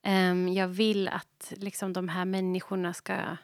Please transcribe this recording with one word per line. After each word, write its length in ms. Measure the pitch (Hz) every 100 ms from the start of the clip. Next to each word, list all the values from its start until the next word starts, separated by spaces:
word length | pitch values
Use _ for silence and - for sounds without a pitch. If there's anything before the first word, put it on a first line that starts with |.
ehm, 520 | 214 190 185 180 180
jag 140 | 185 185
vill 400 | 185 220 202 190
att 460 | 185 - _ - 190
liksom 360 | 196 - 190
de 140 | 185 180
här 160 | 175 185
människorna 680 | 190 185 185 - 190 175
ska 440 | 175 - 190 - 175